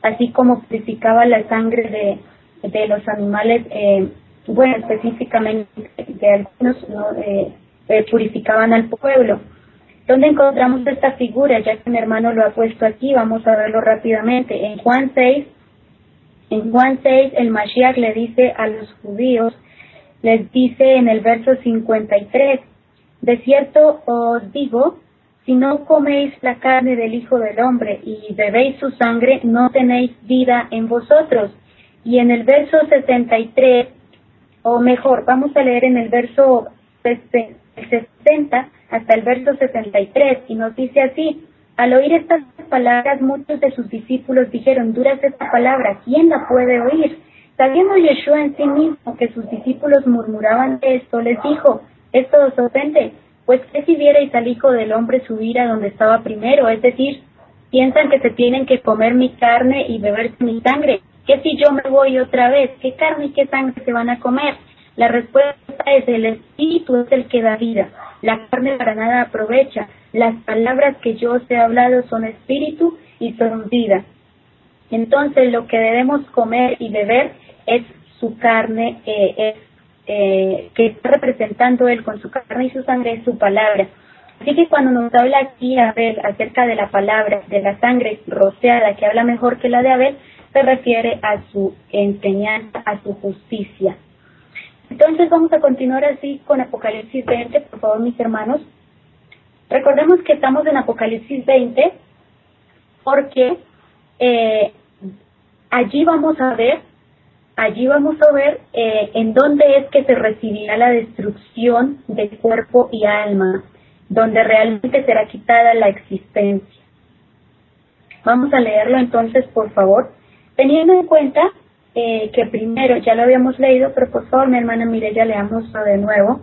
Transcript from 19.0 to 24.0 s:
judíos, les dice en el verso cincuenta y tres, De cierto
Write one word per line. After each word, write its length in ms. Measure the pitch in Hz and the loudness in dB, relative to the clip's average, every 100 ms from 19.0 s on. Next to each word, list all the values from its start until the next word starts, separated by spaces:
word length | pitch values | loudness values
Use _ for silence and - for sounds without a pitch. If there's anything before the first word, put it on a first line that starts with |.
judíos, 520 | 202 202 254 240 226 240 _ _ - - _ _ | -16 -6 -2 0 -2 -6 _ _ -20 -20 _ _
les 320 | 226 226 226 | 0 0 0
dice 440 | 254 254 - 262 262 | 0 -2 2 4 4
en 120 | 240 | 4
el 120 | 220 | 2
verso 360 | 208 233 233 254 | 2 0 2 0
cincuenta 560 | 240 226 226 220 214 202 | 0 -4 -2 -4 0 -2
y 80 | 202 | -2
tres, 340 | 254 277 262 - _ _ _ _ _ | 0 0 0 -4 _ _ _ _ _
De 160 | 233 240 | -2 -2
cierto 640 | 247 277 277 - 302 294 | 2 2 4 4 4 4